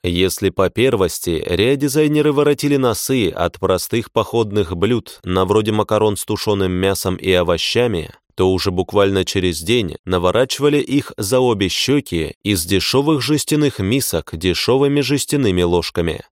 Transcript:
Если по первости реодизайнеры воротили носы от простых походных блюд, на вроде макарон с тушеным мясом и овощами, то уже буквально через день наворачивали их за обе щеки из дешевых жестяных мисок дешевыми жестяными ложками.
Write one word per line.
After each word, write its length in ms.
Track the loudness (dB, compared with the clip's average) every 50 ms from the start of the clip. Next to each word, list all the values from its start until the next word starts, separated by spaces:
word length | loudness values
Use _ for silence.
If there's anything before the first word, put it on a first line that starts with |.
Если 460 | -2 -2 0 2 0 0 0 0 -2 -2
по 220 | 2 2 0 0
первости 720 | _ 0 0 2 2 2 0 0 -2 -6 -4 -4 -4 -4 -2
реодизайнеры 840 | -2 0 2 2 2 2 0 0 0 2 2 2 2 2 2 2 2
воротили 440 | 2 2 2 2 0 0 0 0 2
носы 520 | 2 2 0 0 -2 -2 -2 0 0 0 -2
от 320 | 0 -2 -2 -2 -2 -4
простых 500 | 0 0 0 0 -2 -2 -4 -4 -4 -2
походных 640 | _ -2 -2 0 0 -2 -2 0 0 -2 -2 -2 -2
блюд, 460 | -2 0 0 0 -2 -2 -8 -20 -14
на 220 | -6 -2 0 0 2
вроде 280 | 4 2 2 2 2
макарон 440 | 0 0 0 0 2 2 2 2 0
с 80 | -2 -6
тушеным 480 | -6 -6 -4 -2 -2 0 0 0 0
мясом 440 | 0 0 0 0 0 0 -2 -4 -4
и 140 | -2 0 2
овощами, 840 | 2 2 2 2 0 -2 -2 -2 0 0 0 0 -2 -4 -6 -8 -14 _ _ _ _ 0
то 100 | 2 2
уже 200 | 2 0 -2 -2
буквально 560 | -2 -2 -4 0 2 2 2 4 2 0 -2
через 340 | 0 -2 0 0 0 -2 -2
день 360 | -2 0 0 0 0 -4 -8 -10 _
наворачивали 720 | -2 -2 2 2 2 2 2 0 0 -2 0 0 2 2 2
их 340 | 0 0 -2 -2 -2 -4 -10 -8
за 220 | -4 0 2 2
обе 280 | 2 2 2 0 0 -2
щеки 680 | -2 -2 0 0 0 0 -2 -2 -4 -4 -4 -4 -8 _
из 220 | _ -2 -2 -2 0
дешевых 560 | 0 0 0 0 2 0 2 2 2 0 0
жестяных 600 | 0 0 0 0 0 0 0 0 0 0 0 -2
мисок 500 | -2 0 0 -2 -2 -2 -4 -4 -4 -6 -10
дешевыми 680 | -2 -2 -2 0 0 0 0 2 2 2 2 2 0
жестяными 580 | 0 0 0 -2 0 -2 -2 0 2 2 2 2
ложками. 600 | 2 2 2 0 0 -2 _ -2 -2 -2 -4 -6 -12 _